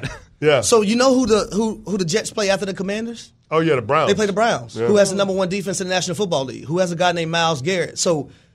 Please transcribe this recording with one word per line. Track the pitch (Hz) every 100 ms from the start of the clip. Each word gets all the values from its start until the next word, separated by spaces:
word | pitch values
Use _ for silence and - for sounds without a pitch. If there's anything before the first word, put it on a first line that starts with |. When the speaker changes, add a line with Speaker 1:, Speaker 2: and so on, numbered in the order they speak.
Speaker 1:
game. |
Speaker 2:
that? | 135 - - -
Speaker 3:
Yeah. | 147 143
Speaker 1:
So | - 233
you | 202 233
know | 262
who | 262 247
the, | 214 160 175
who, | 226 190 -
who | 202
the |
Jets | 175 202 -
play | - 202
after | 196 196
the |
Commanders? | 180 190 208 233 233 - _ -
Speaker 3:
Oh, | 160
yeah, | 165 139
the |
Browns. | 107 147 139
Speaker 1:
They | 196
play | 214
the |
Browns, | 196 226 170 120 113
Speaker 3:
Yeah. | 117
Speaker 1:
who | 202
has | 196
the | 190
number | 196
one | 190 185
defense | 196 190 180
in | 185
the |
National | 185 170 175
Football | 208 156 135
League, | 110 113
who | 170
has | 185
a | 170
guy | 180
named | 170 160
Myles | 170 165 156
Garrett. | 135 190 156 -
So | 190 160 127 - _